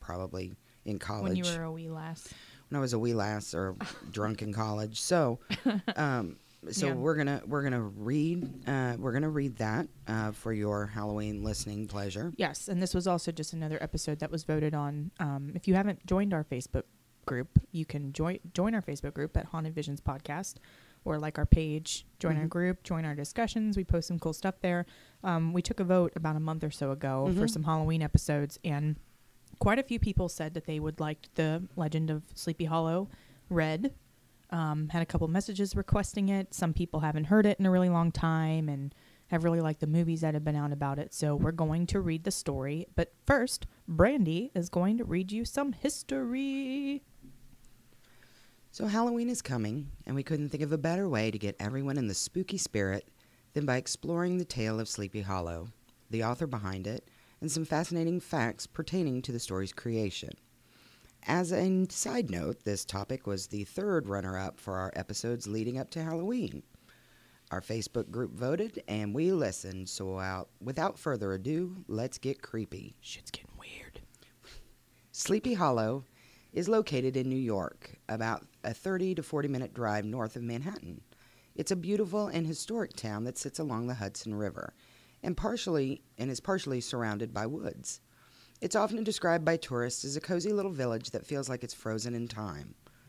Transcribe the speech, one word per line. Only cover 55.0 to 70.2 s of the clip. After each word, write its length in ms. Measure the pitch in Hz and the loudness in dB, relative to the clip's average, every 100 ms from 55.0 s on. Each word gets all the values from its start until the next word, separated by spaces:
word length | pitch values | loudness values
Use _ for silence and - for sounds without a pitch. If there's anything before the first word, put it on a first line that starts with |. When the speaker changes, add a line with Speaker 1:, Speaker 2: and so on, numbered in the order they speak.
| 98 107 | -4 -4
Speaker 1:
Hollow, 460 | 98 95 85 85 104 - - _ - | -2 -2 -2 -4 -8 -14 -20 _ -6
the 140 | 113 | 0
author 220 | 113 123 160 | 0 0 -2
behind 400 | 123 101 95 95 | -2 -4 -4 -4
it, 220 | 117 - - - - | -6 -10 -20 -20 -8
and 100 | 156 | -4
some 140 | 151 | -2
fascinating 560 | 156 156 175 170 165 175 | 0 0 0 0 0 0
facts 460 | - 160 117 - - | 0 0 0 -2 -8
pertaining 560 | - 156 185 160 127 | -8 -2 0 0 0
to 100 | 131 | -2
the 60 | 120 | -4
story's 340 | - 95 95 | -2 -2 -2
creation. 580 | - 120 113 104 - - - _ _ _ - - - - - - | -4 -2 0 0 -2 -8 -14 _ _ _ -20 -20 -20 -20 -10 0
As 260 | 160 175 | 2 2
a 340 | 180 185 190 185 | 2 4 4 2
side 420 | - - 247 160 | 0 -2 0 0
note, 340 | 87 78 - | 0 -2 -2
this 200 | - 101 | -2 -4
topic 420 | - 98 101 131 - | -4 -6 -4 -4 -4
was 200 | 98 - | -4 -4
the 180 | 104 | -8
third 440 | 101 - 202 175 101 | -6 -4 0 0 0
runner-up 520 | 98 95 95 95 - | -2 -2 -4 -4 -8
for 160 | - 92 | -6 -4
our 160 | 95 | -2
episodes 520 | - 92 104 113 120 104 | -4 -6 -4 -2 -4 -2
leading 300 | 110 110 127 | -2 -2 -4
up 120 | 131 | -6
to 120 | 170 | -6
Halloween. 600 | 160 165 185 247 175 143 - - - - - - - - _ | -4 -2 -2 -2 -4 -6 -14 -20 -20 -20 -20 -20 -20 -20 _
Our 120 | 92 | -8
Facebook 480 | - 113 104 120 - | -4 -6 -4 -4 -4
group 220 | 120 120 | -4 -4
voted, 480 | - 123 170 220 - - | -2 -2 0 -2 -6 -6
and 260 | 104 104 | -2 -2
we 180 | 113 170 | 0 2
listened, 560 | 190 113 95 95 95 92 | 2 2 -2 -6 -8 -8
so 300 | - 95 | -6 -4
out, 320 | 95 | -2